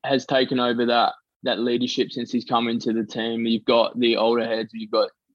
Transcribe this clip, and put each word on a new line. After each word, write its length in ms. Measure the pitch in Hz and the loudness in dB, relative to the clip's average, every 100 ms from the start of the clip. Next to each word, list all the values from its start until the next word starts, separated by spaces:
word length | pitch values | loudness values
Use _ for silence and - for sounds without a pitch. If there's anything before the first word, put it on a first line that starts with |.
has 200 | 135 135 | -2 -2
taken 340 | - 135 131 127 | 0 0 2 0
over 280 | 123 120 120 | 0 2 2
that, 260 | 117 104 - _ _ | 4 2 -2 _ _
that 160 | 127 104 | -4 -2
leadership 540 | 120 120 123 - 110 | 0 0 -2 -2 -2
since 200 | 127 120 | -4 -4
he's 140 | 120 - | -4 0
come 200 | 120 117 | 0 0
into 280 | 117 117 | -2 -2
the 100 | 113 | -2
team. 400 | 107 120 113 117 | -4 -6 -4 -2
You've 220 | 113 113 - | -2 -2 2
got 340 | 117 110 123 | 2 2 2
the 160 | 120 117 | 2 2
older 300 | 117 117 113 | 2 0 0
heads. 240 | 113 110 | -4 -6
You've 180 | 113 107 | -10 -4
got, 200 | 113 101 _ _ | 0 0 _ _